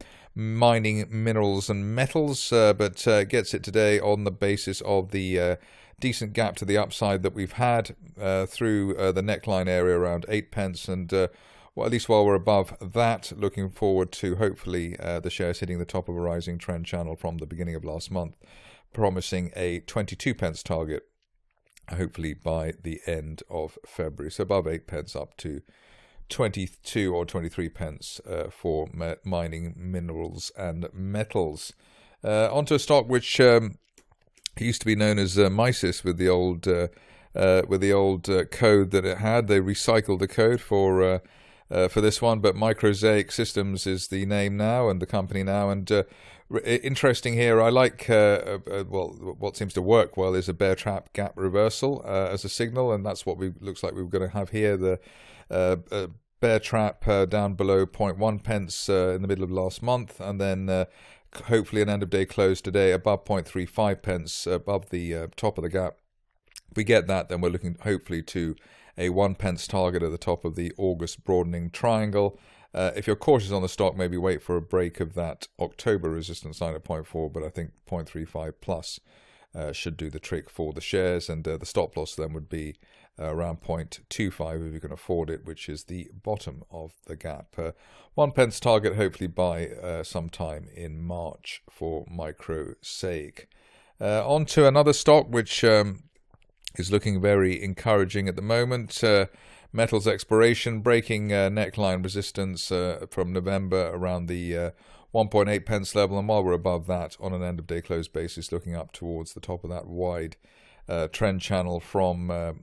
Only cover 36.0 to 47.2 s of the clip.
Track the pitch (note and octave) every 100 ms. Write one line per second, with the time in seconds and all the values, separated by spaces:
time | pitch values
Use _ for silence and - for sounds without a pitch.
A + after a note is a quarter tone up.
36 | F#2 E2+ F2+ F2+ F2+ E2+ F#2+ F2 F2 -
37 | _ - _ - F#2+ F#2 F2 F#2+ G2 G2
38 | G2 F#2 G2 F#2 D#2+ - A2+ G2+ F#2 F#2+
39 | F#2+ F#2 A2 A#2 G#2 G2 F#2+ G2+ - A2+
40 | G#2 F#2 F#2+ - A2+ A#2+ - G2+ F#2+ F#2
41 | F#2 F#2 - _ - _ - F2 F2+ A2
42 | G#2+ - A#2 A2 G#2 G#2 A2 G#2+ G#2+ G2+
43 | A2 G#2 - - A2+ G2+ G2 F#2+ G2 F#2
44 | - F#2+ G2 G2+ G2+ G2+ G#2+ B2 A#2 F#2
45 | F2+ G2+ G2 G2 F#2+ G2+ G2+ G2 F#2 G#2
46 | - - - - - - - B2 C3+ C3+
47 | C3+ A#2+